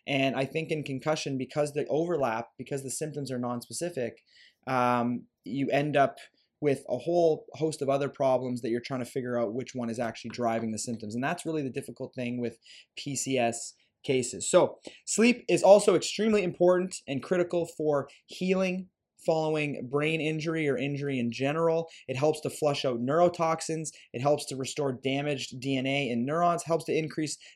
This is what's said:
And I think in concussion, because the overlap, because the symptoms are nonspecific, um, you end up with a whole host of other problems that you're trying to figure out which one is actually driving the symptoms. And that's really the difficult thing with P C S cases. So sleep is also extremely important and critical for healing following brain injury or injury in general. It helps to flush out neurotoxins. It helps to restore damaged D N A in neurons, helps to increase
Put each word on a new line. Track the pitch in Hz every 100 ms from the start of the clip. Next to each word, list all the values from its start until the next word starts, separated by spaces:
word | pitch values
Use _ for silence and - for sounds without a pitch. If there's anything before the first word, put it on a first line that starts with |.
| -
And | 139 135 127
I | 135
think | 160 160
in | 156
concussion, | 139 131 156 156 156 135
because | 127 151 147
the | 139 -
overlap, | 143 170 165 127 113 117 -
because | 123 143
the | 131
symptoms | - 156 147 131
are | 127
nonspecific, | 123 120 - 117 170 151 117 - _ _ - _ -
um, | 131 123 123 120 123 - _
you | - 131 135
end | 139 147 143
up | 135 - - _ _ -
with | 147 135 -
a | 123
whole | 156 175 165 151 - -
host | 160 151
of | 135
other | 139 139
problems | - 135 127 127 123
that | 123
you're | 120
trying | - 131
to | 120
figure | 139 123 120
out | 113
which | 120 123 127
one | 117
is | 113
actually | 117 - 117
driving | 107 120 113 113
the | 107
symptoms. | - 113 107
And | 117
that's | 139 170 160
really | 156
the | 135
difficult | 135 131 120 135 -
thing | 120 123
with | 120 - - - - -
P | 143 135
C | 135 131
S | 117 113 - - _ _
cases. | - 131 123 95 -
So | 180 139 - - -
sleep | - - 233 240 -
is | 175
also | 185 202 202 175
extremely | - - 220 208
important | 180 175 175 180 185 - -
and | 135
critical | - 185 175 175 165 -
for | 151 143 127 - -
healing | - 185 185 190 185 185 _ _ _ -
following | 160 156 156 147 - 123
brain | 143 151 160
injury | 151 156 160 160 147
or | 127
injury | 139 143 143 135
in | 120
general. | 113 135 160 165 165 165 - -
It | 131
helps | 151 151
to | 139
flush | - 143 143 135
out | 117
neurotoxins. | 123 160 175 175 165 160 - 160 156 - -
It | 120
helps | 143 147 -
to | 135
restore | 127 - 139 123
damaged | 135 139 147 135 - 127
D | 135 135
N | 135
A | 139 135
in | 120 127
neurons, | 160 175 170
helps | 151 160 -
to | 143
increase | 160 160 151 - -